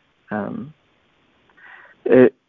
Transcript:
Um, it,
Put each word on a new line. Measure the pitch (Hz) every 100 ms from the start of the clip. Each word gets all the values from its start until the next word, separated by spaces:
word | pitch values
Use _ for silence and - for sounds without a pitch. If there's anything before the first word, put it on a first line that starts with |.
| _ _ _
Um, | 107 101 - 139 - _ _ _ _ _ _ _ _ - - - _ -
it, | 127 214 -